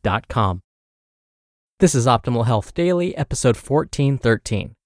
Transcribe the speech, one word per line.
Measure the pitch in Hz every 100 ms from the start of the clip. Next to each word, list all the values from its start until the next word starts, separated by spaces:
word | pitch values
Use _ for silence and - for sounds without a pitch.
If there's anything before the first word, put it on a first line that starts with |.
dot | 107 101 -
com. | - 101 92 - _ _ _ _ _ _ _ _ _ _ -
This | 180
is | 135 120
Optimal | 120 - 120 117
Health | 113 -
Daily, | - 170 175 175 -
episode | 147 131 170 -
fourteen | - 143 165 - 139 135
thirteen | 117 110 - 104 87 -